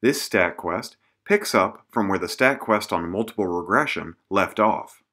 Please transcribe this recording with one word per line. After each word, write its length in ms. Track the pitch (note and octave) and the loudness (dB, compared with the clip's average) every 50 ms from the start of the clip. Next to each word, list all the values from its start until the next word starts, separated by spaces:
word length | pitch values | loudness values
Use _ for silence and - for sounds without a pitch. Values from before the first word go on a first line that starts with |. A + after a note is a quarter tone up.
| - | 2
This 260 | A#2+ C#3+ C#3+ - - | 2 2 2 -4 -2
StatQuest 680 | - G#2 F2+ F2 E2+ - - F2 E2+ G2 C3 - - _ _ _ _ _ _ | 2 2 2 2 0 -4 -6 -4 -4 -4 -6 -8 -16 _ _ _ _ _ _
picks 300 | - G#3 G#3 G#3 - - | 0 0 0 0 2 2
up 320 | G#3 F#3 - - - _ _ - | 4 4 2 0 -8 _ _ -4
from 160 | B2 G#2+ G2 | -2 0 0
where 100 | G2 F#2 | 0 -2
the 80 | F2+ | -2
StatQuest 640 | E2+ - - C3 C3 C#3 C3 - - A2 G#2 G2+ - - | -6 -2 2 2 2 2 0 0 0 0 0 0 -2 -4
on 160 | E2+ E2+ E2+ | -4 -4 -4
multiple 380 | F2 G2 A2+ A2 - - G2+ | -4 -4 -4 -4 -4 -4 -2
regression 680 | F#2 F2 F2 E2+ E2+ G2+ B2+ D3+ C#3 - - E2 E2 E2 _ _ _ | -2 -2 -4 -2 0 2 2 2 0 -4 -6 -8 -10 -14 _ _ _
left 300 | F#2+ G2 F#2 E2+ - - | 0 2 2 0 2 2
off. 460 | G#2+ A2 G#2+ D#2 D2+ - - _ _ _ | 4 4 4 0 -4 -12 -18 _ _ _